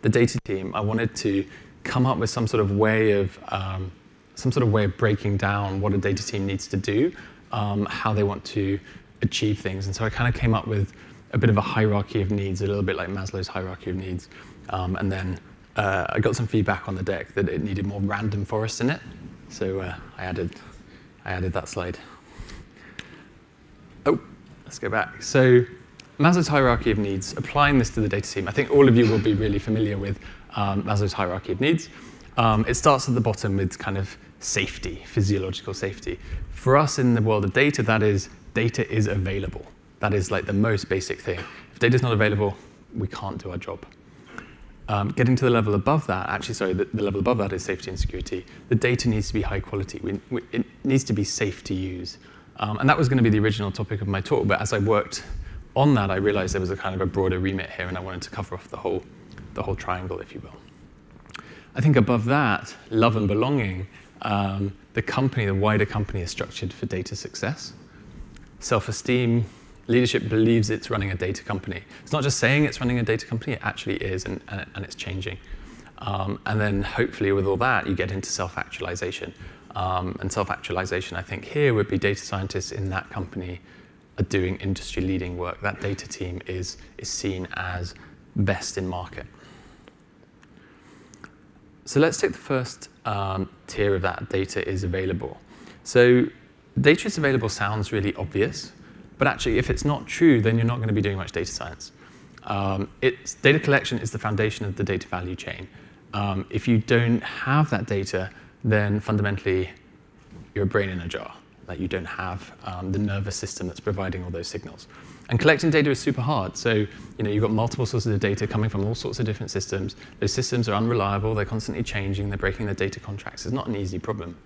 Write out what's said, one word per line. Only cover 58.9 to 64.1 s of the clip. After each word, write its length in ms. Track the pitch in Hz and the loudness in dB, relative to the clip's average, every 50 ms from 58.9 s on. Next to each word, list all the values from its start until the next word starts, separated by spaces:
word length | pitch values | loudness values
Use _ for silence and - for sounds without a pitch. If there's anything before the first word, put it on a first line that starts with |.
| 92 92 - - - - - - - - - - - | -2 -2 -4 -8 -20 -20 -20 -20 -18 -18 -16 -12 -8
the 80 | - - | -8 -4
whole 120 | - 98 | -4 -4
triangle, 460 | - - - 90 92 92 92 85 - | -4 -4 -4 -4 -4 -4 -6 -8 -8
if 140 | - - - | -10 -12 -14
you 60 | - | -16
will. 160 | - - - - - - - - - - - - - - - - - - - - - - - - - - - | -16 -16 -18 -20 -20 -20 -20 -20 -20 -20 -20 -20 -20 -20 -20 -20 -20 -20 -20 -20 -18 -18 -20 -20 -20 -14 -4
I 60 | - | 2
think 160 | - 156 147 | 4 6 8
above 280 | 127 110 107 123 117 107 | 8 6 6 4 2 4
that, 480 | 117 135 147 147 117 101 - - - - - - - | 2 2 2 4 2 2 0 -2 -8 -16 -18 -12 -2
love 260 | 110 113 113 120 110 | 2 4 4 6 4
and 120 | 113 107 98 | 4 2 2
belonging, 580 | 104 107 117 131 147 139 113 98 92 92 95 - - - - - | 2 2 2 2 2 2 0 0 -2 -4 -6 -8 -12 -20 -20 -20